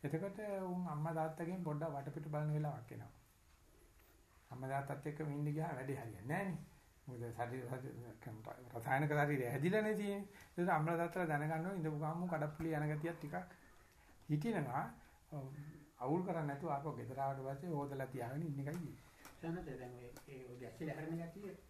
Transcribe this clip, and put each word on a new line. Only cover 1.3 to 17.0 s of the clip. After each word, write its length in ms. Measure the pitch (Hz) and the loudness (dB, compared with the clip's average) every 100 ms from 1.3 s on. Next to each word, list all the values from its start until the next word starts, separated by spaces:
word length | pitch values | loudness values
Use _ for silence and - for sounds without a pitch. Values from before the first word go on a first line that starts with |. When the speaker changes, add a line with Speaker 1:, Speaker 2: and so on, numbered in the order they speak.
| 156 165 185 | 0 -4 -2
Speaker 1:
පොඩ්ඩක් 300 | 165 147 160 | 0 0 0
වටපිට 360 | 143 139 151 151 | -2 -4 -6 -2
බලන 240 | 151 151 | 0 2
වෙලාවක් 400 | 151 151 123 - | 2 2 -2 -8
එනවා. 200 | 120 113 - - - - - - - - - - - - - - | -10 -12 -16 -20 -20 -20 -20 -20 -20 -20 -20 -20 -20 -20 -20 -14
අම්මා 360 | 123 131 135 | -6 0 0
තාත්තත් 240 | 139 139 151 | 0 -2 -2
එක්ක 140 | 147 | -2
ඉන්න 260 | 156 143 147 | 0 2 2
ගියාම 260 | 147 156 | 2 0
වැඩේ 220 | 139 127 135 | 0 -2 -2
හරියන්නේ 280 | 113 92 | -4 -8
නැහැ 200 | 110 170 196 | 0 0 2
නේ. 120 | 151 - - - - | -2 -6 -16 -20 -18
මොකද 200 | - 123 117 | -10 -6 -6
ශරීර, 360 | 117 120 131 120 | -2 -2 -2 -2
ශරීර, 280 | 127 135 120 117 107 - 110 107 - 120 | -4 -4 -8 -10 -10 -10 -8 -10 -12 -8
රසායනික 420 | 117 117 131 151 | -4 4 6 6
ශරීරය 340 | 147 143 143 123 | 6 6 6 2
හැදිලානේ 480 | 135 156 214 214 | 4 4 6 4
තියෙන්නේ. 340 | 214 208 202 202 - - | 4 2 0 -2 -10 -10
ඒක 160 | - 175 | 0 6
අම්මලා 260 | 165 156 170 | 6 6 4
තාත්තලා 320 | 170 180 175 | 4 2 4
දැනගන්න 260 | 147 151 160 | 4 4 2
ඕනේ 180 | 170 196 | 0 0
ඉඳපු 220 | 156 151 | 0 2
ගාම 260 | 151 165 180 | 0 2 2
කඩප්පුලි 480 | 160 151 151 160 | 2 0 0 0
යන 140 | 156 151 | 4 4
ගතියක් 280 | 147 165 170 | 2 0 -2
ටිකක් 380 | 147 175 180 - - - - - - - | -4 -4 -6 -12 -20 -20 -20 -20 -20 -20
හිටිනවා. 600 | - 151 226 220 135 127 - - - - - 151 135 147 147 - - - | 2 2 4 2 2 0 0 -6 -18 -20 -10 -6 -6 -8 -10 -12 -18 -4
අවුල් 260 | 131 165 | 2 2
කරන්නේ 240 | 185 170 147 | 4 2 2
නැතුව 240 | 139 160 | 0 0
ආපහු 220 | 139 151 | 0 0
ගෙදර 260 | 123 | -4